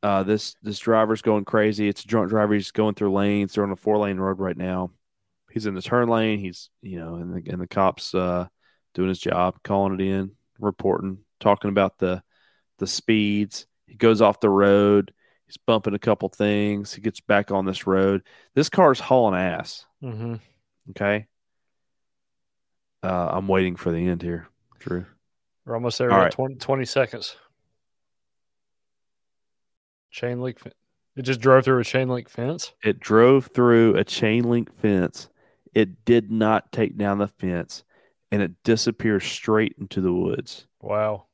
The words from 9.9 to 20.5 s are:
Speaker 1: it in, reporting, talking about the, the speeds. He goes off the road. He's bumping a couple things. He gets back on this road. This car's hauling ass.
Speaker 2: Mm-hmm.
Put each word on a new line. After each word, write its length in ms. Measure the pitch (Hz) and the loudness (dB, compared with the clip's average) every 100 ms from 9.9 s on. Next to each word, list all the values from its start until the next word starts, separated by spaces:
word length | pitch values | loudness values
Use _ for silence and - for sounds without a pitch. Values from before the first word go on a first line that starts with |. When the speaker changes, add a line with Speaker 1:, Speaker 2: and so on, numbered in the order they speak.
| 95 | -2
Speaker 1:
it 20 | |
in, 280 | 95 98 98 _ _ _ | -2 -2 -6 _ _ _
reporting, 600 | 104 92 98 92 98 95 _ _ | -6 -2 -2 -2 -4 -10 _ _
talking 300 | 110 101 104 | 0 0 0
about 280 | 98 95 _ | 0 0 _
the, 220 | 92 90 _ _ _ _ _ _ | -4 -4 _ _ _ _ _ _
the 80 | 95 | -8
speeds. 760 | - - 110 104 104 104 - - _ _ | -8 0 0 2 -2 -4 -8 -20 _ _
He 80 | 113 | 2
goes 260 | 117 110 | 4 6
off 200 | 107 104 | 4 4
the 80 | 107 | 2
road. 640 | 98 101 101 101 101 98 _ _ _ _ | 4 6 6 6 4 2 _ _ _ _
He's 100 | - | -12
bumping 360 | - 110 107 | -2 0 0
a 60 | 101 | -4
couple 280 | - 104 98 | 0 0 -2
things. 680 | - 104 104 104 104 101 | -2 -2 0 -2 -4 -8
He 60 | - | -8
gets 200 | 107 - | -8 -8
back 300 | _ 104 101 | _ 0 2
on 140 | 98 95 | -4 -4
this 220 | 95 - | -6 -2
road. 360 | 95 98 98 - _ _ - | 0 2 0 -4 _ _ -2
This 120 | 156 | -2
car's 300 | - 175 131 | 4 4 4
hauling 400 | - 131 113 92 | 2 2 2 0
ass. 460 | 92 82 - - _ _ | -2 -4 -10 -16 _ _
Speaker 2:
Mm-hmm. 320 | 131 110 117 113 _ | -14 -10 -10 -12 _